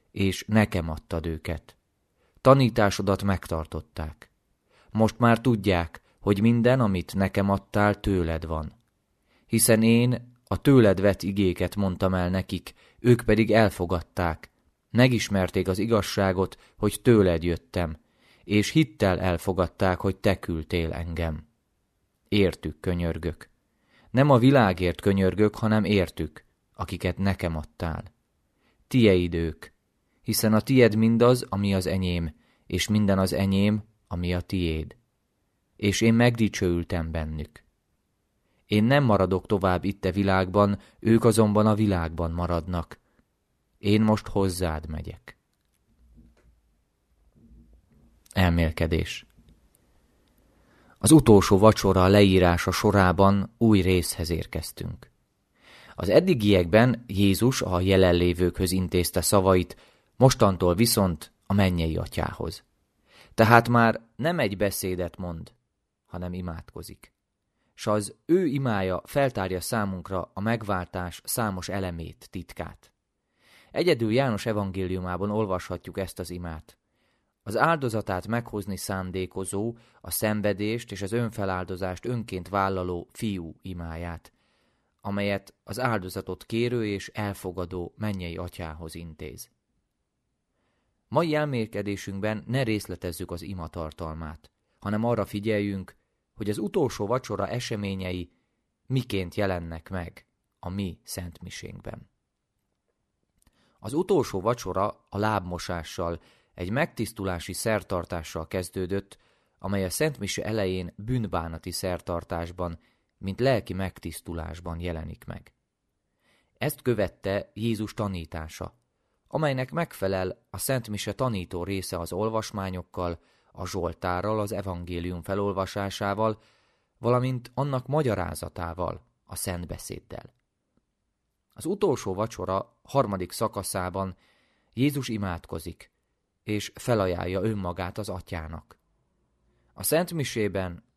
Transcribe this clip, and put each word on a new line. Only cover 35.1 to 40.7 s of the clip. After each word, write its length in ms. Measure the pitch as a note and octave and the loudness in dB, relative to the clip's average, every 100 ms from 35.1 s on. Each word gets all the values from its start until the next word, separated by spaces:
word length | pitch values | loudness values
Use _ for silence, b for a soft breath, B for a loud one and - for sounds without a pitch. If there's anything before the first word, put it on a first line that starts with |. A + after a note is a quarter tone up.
| _ _ _ _ _ _ - | _ _ _ _ _ _ -2
És 260 | G2+ F#2+ | 0 4
én 120 | A2+ | 4
megdicsőültem 1000 | A2+ A#2+ A2+ G#2 - F#2 F2 E2 F2 E2 | 6 6 4 0 2 0 0 -2 -4 -4
bennük. 520 | D#2+ D#2 D#2 - - _ _ _ _ _ _ _ _ _ _ - | -4 -6 -6 -10 -14 _ _ _ _ _ _ _ _ _ _ 0
Én 180 | G#2 | 2
nem 200 | A2+ C#3+ | 4 4
maradok 420 | B2+ G2 F#2 F#2 - | 6 4 4 0 0
tovább 380 | G2+ F#2 F2+ | 0 2 0
itt 220 | F#2+ - F#2 | -2 -2 -2
e 60 | |
világban, 680 | F#2+ G2 F#2+ F#2 G2+ G2+ | 0 2 2 2 2 2